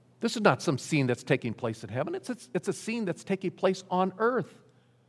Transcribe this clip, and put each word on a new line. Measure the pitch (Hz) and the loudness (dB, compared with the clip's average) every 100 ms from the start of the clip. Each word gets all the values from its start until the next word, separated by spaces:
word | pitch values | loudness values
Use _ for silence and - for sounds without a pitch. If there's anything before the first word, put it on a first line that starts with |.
| _ _ | _ _
This | 226 240 | -2 4
is | |
not | 202 131 | 4 4
some | - 131 | 2 0
scene | - 151 127 | 2 2 2
that's | 120 | 0
taking | - 135 123 | 2 0 0
place | 101 117 107 | -4 -4 -4
in | - | -6
heaven. | 120 196 | -4 -4
It's, | 381 - | -6 -8
it's, | 240 - | -10 -6
it's | 180 208 | -4 -4
a | |
scene | - - 233 190 | -4 -6 -4 -4
that's | 156 | -6
taking | - 190 180 | -4 -4 -4
place | - 196 185 - | 0 0 0 -2
on | 180 185 185 | 0 0 2
earth. | 226 254 139 - - _ _ _ | 0 0 -4 -10 -20 _ _ _